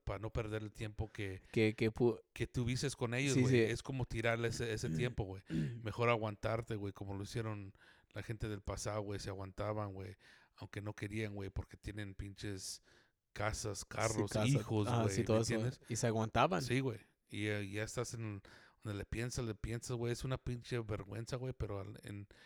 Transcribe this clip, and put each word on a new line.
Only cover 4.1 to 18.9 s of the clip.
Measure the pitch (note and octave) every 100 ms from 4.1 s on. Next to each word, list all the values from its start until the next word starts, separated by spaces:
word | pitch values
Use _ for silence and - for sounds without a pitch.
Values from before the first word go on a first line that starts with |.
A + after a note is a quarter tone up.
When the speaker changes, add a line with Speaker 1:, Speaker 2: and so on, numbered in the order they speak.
| A#2 A2+ A#2 A#2
Speaker 1:
ese, | C#3+ A#2+
ese | A2 B2
tiempo, | D#3+ B2 A#2
güey. | F#2+ F#2+ -
Speaker 2:
<clears throat> | D#3+ D3 A#2
Speaker 1:
Mejor | A2+ G2 A#2+
aguantarte, | A#2 A2 G2+ A2 A2+ A2+
güey, | G#2+ G2+
como | - G2
lo | G2
hicieron | G2+ A#2 A2 G#2 G2 - - - _
la | G#2+
gente | - A2 A2+
del | G#2
pasado, | - G2 A2 G#2+
güey. | G2+ G2
Se | G2+
aguantaban, | F#2+ F#2+ F#2 G#2 G#2+ G#2
güey, | F#2+ F#2+ G2 - - _ -
aunque | - G#2+
no | G#2
querían, | - G#2 G#2+ G#2+ G2+
güey, | G2
porque | - - -
tienen | - G#2 G2+
pinches | F#2+ G2+ G2 G#2 F#2+ - - _ - _ _ _
casas, | - G#2 - G#2+ G2
Speaker 2:
Sí, | -
Speaker 1:
carros, | G#2 A2 G#2+ G2+
Speaker 2:
casa, | A2 A2+
Speaker 1:
hijos, | C#3 G#2+ A2 G#2
Speaker 2:
ajá, | A#2+
Speaker 1:
güey, | A2
Speaker 2:
sí, | G2
Speaker 1:
¿me | A#2
Speaker 2:
todo | A2
eso. | A2+
Speaker 1:
entiendes? | A2 A#2+ - -
Speaker 2:
Y |
se | A2 A#2+
aguantaban. | A2 A2 A2+ D3 F3+
Speaker 1:
Sí, | B2+ B2+
güey. | C3+ G#2+ - _ _
Y, | G#2 G#2
eh, | G#2 G2
ya | G2+
estás | G#2+ - A#2
en | A#2 A2 G2+ - - - _
donde | G#2+